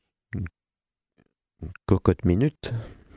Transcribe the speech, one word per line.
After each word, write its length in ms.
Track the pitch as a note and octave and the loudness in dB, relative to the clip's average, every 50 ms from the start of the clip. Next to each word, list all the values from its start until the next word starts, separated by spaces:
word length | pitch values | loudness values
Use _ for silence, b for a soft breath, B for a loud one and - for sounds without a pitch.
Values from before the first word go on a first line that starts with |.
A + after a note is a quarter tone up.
| _ _ _ _ _ - - | _ _ _ _ _ -10 -8
une 140 | - - - _ _ _ _ _ _ _ _ _ _ _ _ _ _ _ _ _ _ _ _ _ - - D#2 - - - | -8 -8 -8 _ _ _ _ _ _ _ _ _ _ _ _ _ _ _ _ _ _ _ _ _ -16 -14 -14 -14 -8 0
cocotte 380 | - G2+ F2+ - - F2+ - - | 2 2 4 4 2 2 2 2
minute 500 | F2 F2 G2 C3 D3+ - - - - A#2+ A2+ A2+ B B B B B B | 2 2 2 2 0 -2 -4 -10 -8 -8 -8 -8 B B B B B B